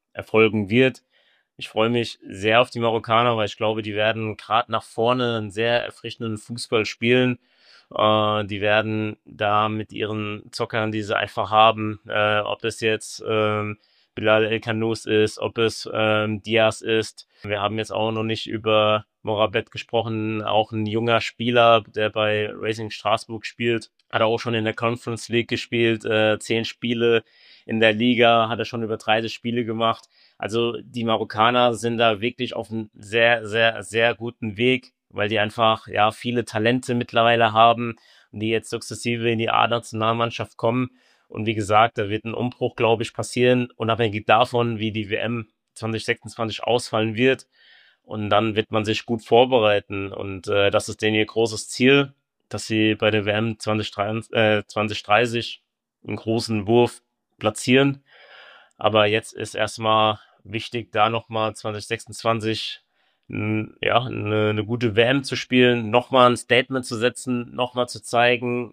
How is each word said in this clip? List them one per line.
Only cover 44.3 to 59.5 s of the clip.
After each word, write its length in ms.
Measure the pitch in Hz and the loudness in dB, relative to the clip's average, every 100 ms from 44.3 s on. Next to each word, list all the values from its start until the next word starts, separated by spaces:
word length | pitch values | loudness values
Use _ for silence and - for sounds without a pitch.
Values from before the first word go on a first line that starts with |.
| 110 123 120 120 110 | 4 4 0 -2 -2
wie 140 | 110 | -4
die 180 | 104 98 | -4 -4
W 60 | 104 | -4
M 320 | 110 120 107 _ _ | -4 -6 -10 _ _
zwanzig 300 | - 110 110 | -10 -6 -6
sechsundzwanzig 580 | - 120 107 - 110 101 | -8 -16 -16 -10 -8 -6
ausfallen 540 | - 120 - 110 110 110 | -2 -2 -2 -2 -2 0
wird. 320 | 131 131 - _ _ _ _ _ | 0 0 -6 _ _ _ _ _
Und 260 | - 107 104 | -14 -8 0
dann 240 | 104 110 | 2 2
wird 160 | 104 107 | 0 -2
man 140 | 131 | -2
sich 220 | 107 110 - | -2 -4 -4
gut 180 | 117 | -6
vorbereiten. 880 | - 117 127 127 107 101 - 101 98 | 4 6 6 4 4 2 -2 -6 -8
Und, 340 | 101 98 95 101 | -8 -8 -8 -2
äh, 240 | 101 101 | 2 2
das 180 | 104 - | 2 -2
ist 140 | 104 | -2
denen 140 | 107 107 | 0 2
ihr 100 | 107 | 0
großes 420 | 110 113 107 - | 0 0 -2 -8
Ziel, 440 | - 127 139 139 - _ _ - | 2 6 6 4 -4 _ _ -12
dass 200 | 120 - | -10 -2
sie 260 | 110 107 | 2 2
bei 160 | 104 107 | 2 2
der 140 | 107 | 2
W 60 | 101 | 0
M 260 | 107 113 110 | 0 -2 -4
zwanzig 320 | - 107 104 | -4 -4 -4
dreiundzwanzig, 460 | - 101 113 - 117 | -4 -4 -4 -4 2
äh, 260 | 107 107 - | 2 2 -2
zwanzig 340 | 110 107 104 | -4 -4 -4
dreißig 600 | - 104 120 117 110 - _ _ _ _ - | 0 2 2 -2 -8 -12 _ _ _ _ -12
einen 100 | 107 | -8
großen 520 | 110 113 113 110 98 | -4 -4 -2 -4 2
Wurf 340 | 120 120 - _ _ _ - | 4 4 0 _ _ _ -6
platzieren. 640 | 104 - - 131 139 139 _ - - - - - _ - | -4 -2 2 4 4 0 _ -20 -20 -20 -20 -20 _ -4
Aber 280 | 104 107 104 | 0 4 4
jetzt 260 | 107 - | 2 -4
ist 240 | - 107 | -10 -8